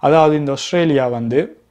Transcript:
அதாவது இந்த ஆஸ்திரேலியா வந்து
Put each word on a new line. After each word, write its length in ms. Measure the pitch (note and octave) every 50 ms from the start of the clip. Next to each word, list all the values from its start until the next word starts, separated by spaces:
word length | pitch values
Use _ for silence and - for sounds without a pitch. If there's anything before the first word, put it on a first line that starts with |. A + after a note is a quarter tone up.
அதாவது 360 | - C#3+ D3+ D#3+ D#3+ D#3 D3+
இந்த 160 | D3+ D3 C#3 C#3
ஆஸ்திரேலியா 540 | C3+ - - - F3 E3+ E3 D3 C3+ C3
வந்து 500 | B2 A#2+ A#2 A#2 A#2 A#2+ C#3 F3 - - _ _ _